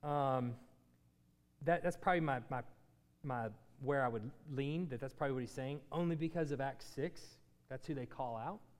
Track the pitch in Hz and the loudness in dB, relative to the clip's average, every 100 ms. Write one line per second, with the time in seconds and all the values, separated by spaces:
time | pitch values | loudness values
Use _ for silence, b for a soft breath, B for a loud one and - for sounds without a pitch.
0 | 147 147 139 131 123 117 - - _ - | 2 4 6 4 2 -4 -12 -20 _ -20
1 | _ _ _ _ _ _ 143 170 175 170 | _ _ _ _ _ _ 2 4 4 2
2 | - 180 160 131 113 127 - - - - | 4 4 4 2 0 -4 -4 -12 -20 -20
3 | _ _ 143 123 113 107 - - 131 139 | _ _ -4 -2 -2 -6 -18 -8 0 4
4 | 123 113 113 - - 135 139 160 180 123 | 4 2 -4 -10 -6 -2 0 0 -2 -2
5 | 135 - 143 131 123 - 131 147 - 160 | -6 0 0 2 -2 -4 -4 -6 -4 0
6 | 170 160 160 165 156 143 139 131 - - | 2 2 0 0 0 0 -2 -4 -10 -4
7 | 156 - - - - _ _ 131 - 143 | -4 -4 -16 -20 -20 _ _ -10 -4 -4
8 | 120 - 127 113 123 208 - - | -4 -4 -4 -2 -4 -6 -12 -20